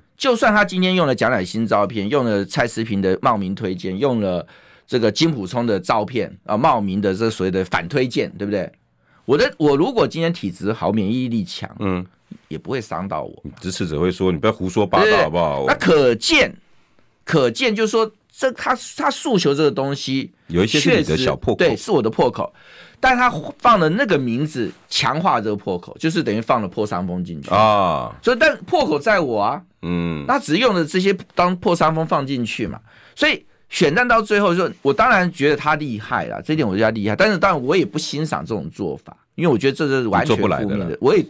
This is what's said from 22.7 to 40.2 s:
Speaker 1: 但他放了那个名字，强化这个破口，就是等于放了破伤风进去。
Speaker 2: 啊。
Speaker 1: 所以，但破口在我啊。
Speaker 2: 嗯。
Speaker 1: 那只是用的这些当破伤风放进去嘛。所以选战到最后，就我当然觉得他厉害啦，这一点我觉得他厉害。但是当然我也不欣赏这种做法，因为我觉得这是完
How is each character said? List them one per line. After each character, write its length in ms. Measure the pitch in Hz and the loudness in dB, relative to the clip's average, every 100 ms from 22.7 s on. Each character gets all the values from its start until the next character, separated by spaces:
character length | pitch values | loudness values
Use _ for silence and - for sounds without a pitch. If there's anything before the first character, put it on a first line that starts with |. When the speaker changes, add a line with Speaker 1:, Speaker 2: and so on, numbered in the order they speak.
| - - - | -20 -20 -2
Speaker 1:
但 160 | 262 247 | 2 4
他 160 | 247 - - - | 2 0 -10 0
放 220 | 247 214 | 4 6
了 80 | 156 | 4
那 160 | 202 240 | 2 2
个 100 | 147 | 0
名 300 | 123 117 151 | 0 -2 -2
字， 240 | 127 101 - - | -4 -6 -6 -8
强 320 | - 120 147 | -2 -2 0
化 200 | 185 120 | 0 0
这 100 | 107 | -2
个 60 | 104 | -4
破 200 | 101 87 | -4 -6
口， 200 | - - | -8 -6
就 100 | 160 | -4
是 140 | 165 | -2
等 100 | 120 | -2
于 80 | 107 | -2
放 200 | 110 123 | 0 0
了 80 | 95 | -2
破 180 | 110 104 | -4 -4
伤 180 | 90 | -4
风 200 | 92 90 | -4 -6
进 160 | 87 78 | -6 -8
去。 80 | 67 | 0
Speaker 2:
啊。 640 | 101 110 104 90 71 57 - | 4 4 4 2 0 -4 -4
Speaker 1:
所 100 | - | 0
以， 40 | 247 | 2
但 180 | 311 262 | 2 0
破 220 | - 339 226 | -2 0 0
口 100 | - | 0
在 200 | 226 196 | 0 0
我 220 | 139 107 | 0 0
啊。 200 | 107 151 - - | 0 -2 -10 -10
Speaker 2:
嗯。 420 | 85 87 85 78 - | -4 -2 -2 -4 -2
Speaker 1:
那 100 | 277 | -2
只 160 | - | 0
是 40 | 165 | 2
用 140 | 254 | 2
的 120 | 180 | 2
这 160 | 151 185 | 0 0
些 160 | 196 185 - | 0 -2 -4
当 220 | - 180 180 | 0 0 0
破 180 | - | 0
伤 180 | 170 160 | 2 2
风 140 | 160 160 | 0 -2
放 180 | 165 | -2
进 200 | 135 131 | -2 -4
去 200 | 110 - 95 | -4 -6 -6
嘛。 120 | - - - - - | -8 -18 -20 -14 -2
所 120 | 302 | 0
以 160 | 247 - _ - | 0 -8 _ -8
选 220 | - 151 | 0 2
战 140 | 214 247 | 4 2
到 160 | 226 | 2
最 160 | 214 208 | 2 2
后， 160 | 202 | 2
就 160 | 175 180 185 | 2 -2 -2
我 100 | 208 | 0
当 180 | 208 247 | 2 4
然 200 | 202 180 | 4 2
觉 160 | - 143 | 2 2
得 80 | 147 | 2
他 180 | 151 | 0
厉 240 | 151 147 104 | -2 -2 -6
害 280 | - 117 65 | -4 -4 -4
啦， 140 | 50 | -6
这 80 | - | -2
一 40 | 156 | 0
点 100 | 113 | 0
我 100 | 98 | 2
觉 40 | |
得 100 | 110 | 2
他 40 | |
厉 140 | 113 101 | 2 -2
害。 80 | 110 | 2
但 140 | 214 | 2
是 80 | 180 | 2
当 120 | 196 | 0
然 100 | 156 | 0
我 160 | 127 185 | 0 2
也 80 | |
不 140 | 139 156 | 2 -2
欣 260 | - 143 | -6 -6
赏 200 | 156 69 | -4 -4
这 100 | 85 | -4
种 140 | 104 76 | -6 -6
做 260 | - 87 69 | -8 -8 -8
法， 180 | - - _ | -14 -20 _
因 120 | - 165 | -2 0
为 40 | |
我 60 | 113 | 2
觉 140 | 135 | 2
得 20 | |
这 140 | 135 147 | 0 0
是 180 | 135 113 | 0 2
完 180 | 98 | 0